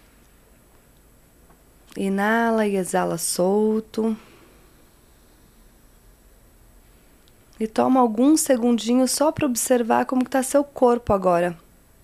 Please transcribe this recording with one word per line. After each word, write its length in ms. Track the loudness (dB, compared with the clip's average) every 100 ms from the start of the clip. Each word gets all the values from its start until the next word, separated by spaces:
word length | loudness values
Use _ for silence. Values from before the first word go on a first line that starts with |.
| _ _ _ _ _ _ _ _ _ _ _ _ _ _ _ _ _ _ -20 -8
Inala 720 | -4 -2 0 0 0 0 0
e 80 | -2
exala 420 | -2 -2 -2 -4
solto. 960 | -6 -2 0 2 0 -2 -4 -4 -4 -4 -10 -20 -20 -20 -20 _ _ _ _ _ _ _ _ _ -20 _ _ _ -20 _ _ -20 _ _ -20 -20 _ -20 _ _ _ _ _ -8
E 60 | -6
toma 340 | 0 2 4
alguns 420 | 2 2 2 2
segundinhos 720 | 2 0 2 0 0 0 0
só 200 | 0 -2
pra 140 | 0 -4
observar 580 | -4 0 0 2 0 0
como 180 | -2
que 60 | -2
tá 140 | -2
seu 200 | 0 0
corpo 480 | -2 0 2 2 0
agora. 460 | 0 2 0 0 -6 _ _ _ _